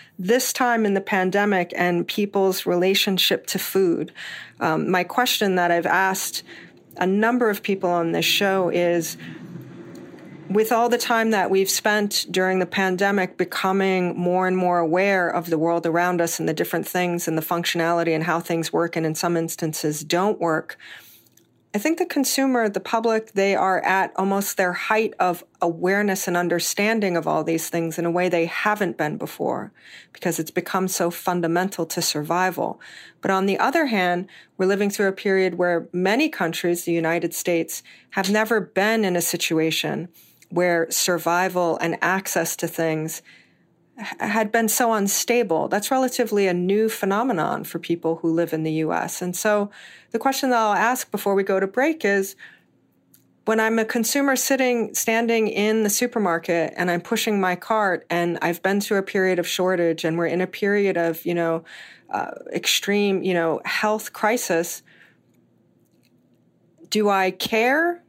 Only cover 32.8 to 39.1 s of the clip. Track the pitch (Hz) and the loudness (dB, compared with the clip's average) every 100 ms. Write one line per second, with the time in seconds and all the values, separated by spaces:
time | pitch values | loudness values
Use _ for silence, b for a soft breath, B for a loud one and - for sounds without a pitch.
32.8 | B B B B - 190 196 196 233 339 | B B B B 0 2 2 2 2 2
33.8 | 285 208 180 175 196 B B - 185 196 | 2 2 2 0 -4 B B -2 0 2
34.8 | 202 208 196 190 202 190 185 175 175 170 | 0 2 0 0 0 2 2 2 2 0
35.8 | - 175 185 233 311 - 170 - 165 175 | -2 -2 2 2 0 0 -4 -2 -2 0
36.8 | - 170 160 170 170 - - 170 160 - | 0 0 0 0 -2 -4 -2 0 -2 -8
37.8 | B B B 202 190 214 220 220 170 190 | B B B -4 0 2 2 0 0 0
38.8 | 208 226 196 | 2 2 2